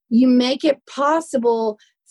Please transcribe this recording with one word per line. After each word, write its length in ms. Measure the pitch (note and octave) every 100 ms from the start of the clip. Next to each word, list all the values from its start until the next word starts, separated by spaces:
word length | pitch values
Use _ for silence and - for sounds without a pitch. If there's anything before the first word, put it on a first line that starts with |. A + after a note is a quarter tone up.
| _
you 180 | A#3 B3+
make 360 | B3 B3 C4+
it 220 | D#4 C#4 -
possible 920 | - C#4+ D#4+ D#4+ C4 A#3 A3+ A3 G#3+ _ _ _